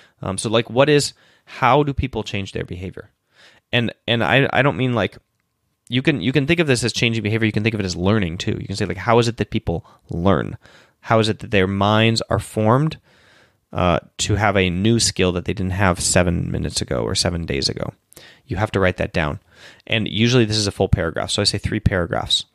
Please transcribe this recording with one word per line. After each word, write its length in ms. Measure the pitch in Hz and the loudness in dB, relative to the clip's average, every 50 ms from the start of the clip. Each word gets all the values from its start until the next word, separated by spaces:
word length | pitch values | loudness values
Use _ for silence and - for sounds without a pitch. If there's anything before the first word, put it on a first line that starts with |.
| - _ _ - | -20 _ _ -12
Um, 160 | - 95 95 95 | -8 -8 -6 -4
so, 100 | - 117 | -2 0
like, 220 | 104 117 120 - | 0 0 0 0
what 180 | 110 123 139 143 | 2 2 4 4
is, 240 | 147 143 135 - - _ _ _ _ _ _ | 4 4 2 0 -6 _ _ _ _ _ _
how 380 | - - - 131 123 123 147 | -20 -4 0 2 4 4 4
do 100 | 147 143 | 2 0
people 300 | 135 - - 127 - 110 | -2 -4 -4 -4 -4 -6
change 300 | 104 - - 101 98 98 | -6 -6 -6 -8 -6 -6
their 120 | - - 87 | -6 -8 -8
behavior? 460 | - 90 90 92 90 - - - _ _ _ _ _ _ _ - - _ _ _ _ | -8 -8 -10 -10 -12 -12 -14 -18 _ _ _ _ _ _ _ -20 -20 _ _ _ _
And, 200 | - 120 120 104 - _ _ | 0 0 0 0 -4 _ _
and 160 | - 117 117 110 | -2 0 0 2
I, 240 | 71 101 135 139 - | 2 2 2 2 2
I 100 | - - | 2 2
don't 140 | 127 143 98 | 2 2 0
mean, 180 | 90 127 127 123 | 0 -2 0 0
like, 240 | 113 95 - - - _ _ _ _ _ _ _ _ _ _ _ _ _ - | 0 0 -2 -4 -8 _ _ _ _ _ _ _ _ _ _ _ _ _ -4
you 120 | 117 127 | -2 0
can, 200 | 135 - 151 117 | 2 2 0 0
you 120 | 82 123 | 0 0
can 140 | 127 151 135 | 2 2 2
think 140 | 139 170 165 | 2 0 2
of 60 | 170 | 2
this 160 | 147 127 117 | 2 2 0
as 100 | - 113 | 0 -2
changing 300 | - - 123 117 113 113 | -2 0 0 0 0 0
behavior. 240 | 104 101 110 113 113 | -2 0 0 0 0
You 60 | 110 | 0
can 100 | - 107 | 0 0
think 120 | 104 117 110 | 0 0 0
of 60 | 104 | -2
it 60 | 98 | -4
as 100 | 92 87 | -4 -4
learning 420 | 82 87 98 107 110 98 82 80 87 | -2 0 2 2 2 0 -2 -4 -6
too. 180 | - 110 101 - | -4 -4 -4 -6
You 80 | - | -6
can 100 | - 98 | -8 -6
say, 100 | - 104 | -6 -4
like, 100 | 87 92 | -4 -6
how 220 | 95 - 120 117 120 | -4 0 2 2 4
is 100 | 117 117 | 2 2
it 80 | 113 | 0
that 140 | - 104 - | -4 -4 -4
people 340 | - 110 - - 85 80 - - - _ _ - | -4 -6 -4 -4 -6 -6 -6 -12 -20 _ _ -10
learn? 480 | - 82 85 98 92 71 57 50 - - _ - - - _ _ _ _ | -6 0 2 2 2 2 0 -4 -8 -12 _ -20 -20 -20 _ _ _ _
How 180 | - - 117 113 | -4 0 2 2
is 100 | 110 110 | 2 0
it 120 | 104 - | -2 -4
that 100 | - 101 | -4 -2
their 160 | 110 101 92 | 2 2 2
minds 560 | 95 98 98 98 104 107 107 113 113 113 113 - - | 2 2 2 2 2 4 4 4 2 2 0 -2 -2
are 80 | - 101 | -2 -4
formed, 600 | - - - 107 107 107 117 135 151 160 - - _ _ _ _ _ _ _ _ _ _ _ _ _ _ - | -4 -4 -4 0 2 2 4 2 2 0 -4 -8 _ _ _ _ _ _ _ _ _ _ _ _ _ _ -4
uh, 240 | - 90 90 82 - - - _ - | 0 2 2 2 0 -2 -6 _ -8
to 180 | - - 107 | -4 -2 0
have 200 | 98 107 104 98 | 2 2 2 4
a 140 | 101 92 90 | 4 2 2
new 300 | 85 90 98 110 117 117 | 2 2 2 2 2 2
skill 320 | - - - - 95 90 | 2 0 0 0 0 0
that 120 | 87 87 85 | 0 -2 -2
they 80 | - | -4
didn't 200 | 87 92 92 92 | -4 -4 -4 -4
have 280 | 92 95 101 92 87 - | -2 0 2 2 2 0
seven 500 | - - - 92 90 90 85 87 87 87 | 0 0 2 2 2 2 0 -2 -2 -4
minutes 300 | - 80 80 78 76 - | -4 -4 -4 -6 -6 -6
ago 220 | - - - 60 | -6 -4 -4 -4
or 120 | 57 55 - | -2 -2 -2
seven 300 | - - 98 87 87 82 | -2 -2 -2 -2 -4 -4
days 240 | 82 71 69 - - | -4 -4 -2 -2 -4
ago? 240 | - - - - - _ _ _ - - - - - _ _ | -4 -6 -8 -10 -10 _ _ _ -20 -20 -20 -20 -20 _ _
You 100 | - - | -8 -4
have 140 | 87 107 107 | -2 -2 0
to 80 | - 101 | 0 2
write 180 | 95 92 90 - | 2 2 0 0
that 140 | 85 - | -4 -4
down. 280 | - 92 82 73 76 98 _ _ _ - - - - _ - | -2 -2 -2 -2 -2 -6 _ _ _ -20 -20 -20 -20 _ -6
And 220 | - - 113 104 - | -2 -2 -2 -2 -2
usually 360 | - 98 113 117 123 131 113 | 0 0 2 4 4 4 4
this 120 | 107 107 | 2 0
is 100 | 110 104 | -2 -2
a 60 | 98 | -2
full 160 | - - 101 92 | -2 -2 -2 0
paragraph. 420 | - - 87 82 - - - 87 | 0 0 0 -2 -2 -4 -4 -4
So 120 | - - | -2 -2
I 20 | 104 | 0
say 140 | - - 98 | 0 -2 -2
three 220 | - - 101 107 | -4 -4 -2 0
paragraphs. 640 | - - 104 92 85 - - - - - - - - _ _ | 0 2 2 0 -2 -2 -2 -4 -2 -2 -2 -2 -4 _ _